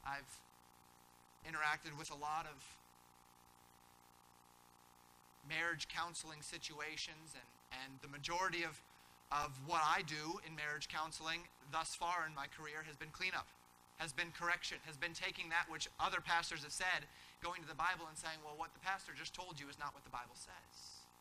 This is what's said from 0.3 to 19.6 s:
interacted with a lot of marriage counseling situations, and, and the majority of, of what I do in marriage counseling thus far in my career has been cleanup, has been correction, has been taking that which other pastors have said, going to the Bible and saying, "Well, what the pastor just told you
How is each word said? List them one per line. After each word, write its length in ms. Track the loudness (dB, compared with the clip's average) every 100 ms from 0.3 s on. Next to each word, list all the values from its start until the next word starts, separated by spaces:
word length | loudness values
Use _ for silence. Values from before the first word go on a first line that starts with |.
| -14 -16 -20 -20 -20 -20 -20 -20 -20 -20 -14
interacted 560 | -6 4 4 4 0 -6
with 160 | -6
a 60 | -2
lot 240 | 0 0 -2
of 160 | -8 -14 -16 -20 -20 -20 -20 -20 -20 -20 -20 -20 -20 -20 -20 -20 -20 -20 -20 -20 -20 -20 -20 -20 -20 -20 -20 -20 -20 -4
marriage 400 | 0 2 2 -2
counseling 560 | -2 -2 -2 -6 -8 -8
situations, 880 | -6 -6 -4 -4 -2 -4 -6 -12
and, 160 | -14 -14 -20 -10
and 160 | -6 -6 -8 -10
the 60 |
majority 480 | -4 2 4 4 4
of, 160 | 0 -2 -14 -20 -20 -20 2
of 240 | 2 2 -2 2
what 160 | 6
I 240 | 8 8 6
do 320 | 0 0 -2 -2
in 80 |
marriage 320 | -2 0 0 0
counseling 640 | 0 0 0 0 0 -2 -16 0
thus 240 | 2 2 2
far 320 | 2 4 2
in 80 | 0
my 80 | -4
career 400 | -4 -4 -4 -6
has 80 |
been 160 | -8 -8
cleanup, 400 | 0 0 2 -2 -10 -20 -20 -20 -4
has 160 | -2
been 160 | 2 0 2
correction, 400 | 4 4 4 -4 -6
has 160 | -2
been 160 | -2 0
taking 320 | -2 0 2
that 160 | 4 4
which 240 | 0 -4 2
other 240 | 4 4
pastors 400 | 6 4 4 -2
have 140 | -4 0
said, 340 | 4 4 0 -14 -18 -4
going 160 | -2 -2 -4
to 20 |
the 60 |
Bible 320 | 2 2 2 -2
and 80 |
saying, 240 | -4 -4 -4 -6
"Well, 80 |
what 160 | -6 -6 -2
the 80 | 0
pastor 320 | 0 -2 -6
just 160 | -6
told 240 | -6 -6
you 80 | -6